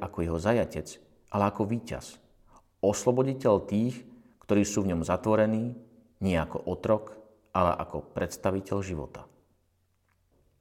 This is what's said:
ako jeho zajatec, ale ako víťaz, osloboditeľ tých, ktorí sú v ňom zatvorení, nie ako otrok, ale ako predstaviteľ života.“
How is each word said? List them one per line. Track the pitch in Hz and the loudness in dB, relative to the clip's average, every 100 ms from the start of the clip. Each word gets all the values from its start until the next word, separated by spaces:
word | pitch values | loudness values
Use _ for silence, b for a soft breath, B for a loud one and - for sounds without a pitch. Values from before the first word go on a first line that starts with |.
ako | 90 - 85 | -8 -4 -2
jeho | 82 | 0
zajatec, | 92 120 95 78 - - _ _ _ | 0 0 0 -4 -10 -16 _ _ _
ale | 104 101 | 0 0
ako | - 104 | 0 -2
víťaz, | 117 - 65 - - _ _ b b _ _ | -4 -6 -12 -12 -20 _ _ b b _ _
osloboditeľ | 98 - - 123 135 135 120 98 - | 0 2 2 2 0 2 4 4 4
tých, | 101 120 123 - B B B | 0 0 -2 -14 B B B
ktorí | - 104 101 | 2 4 4
sú | 104 98 | 2 0
v | 85 | 0
ňom | 82 | 0
zatvorení, | 92 110 107 107 110 120 120 - - _ _ 95 | 0 2 4 4 2 -4 -8 -16 -20 _ _ 0
nie | 85 | 2
ako | 80 - - | 0 -4 -4
otrok, | 92 110 107 - - - _ _ | -2 2 0 0 -18 -20 _ _
ale | 95 87 - | 2 2 2
ako | - 76 - - | -4 -8 -8 -6
predstaviteľ | 90 - 98 95 - 101 | -6 -2 -2 -2 -2 -4
života.“ | 95 82 65 - - _ _ _ _ _ _ _ _ _ _ _ _ _ | -4 -8 -8 -14 -20 _ _ _ _ _ _ _ _ _ _ _ _ _